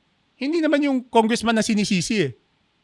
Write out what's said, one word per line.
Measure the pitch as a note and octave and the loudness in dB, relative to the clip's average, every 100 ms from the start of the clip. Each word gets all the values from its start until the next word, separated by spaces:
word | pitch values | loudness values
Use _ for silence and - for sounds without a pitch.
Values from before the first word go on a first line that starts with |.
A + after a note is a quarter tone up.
| _ _ _ _ | _ _ _ _
hindi | C4+ E4+ | -4 0
naman | D4+ D4 | 2 2
yung | C#4+ C4 A#3 | 0 -2 0
congressman | A3+ A3 A#3 G#3+ | 2 2 0 0
na | A3+ | -2
sinisisi | G#3 G#3+ G3+ F#3+ D3+ A3 | 0 0 0 -2 0 -2
eh. | C#3+ - _ _ _ _ | -2 -4 _ _ _ _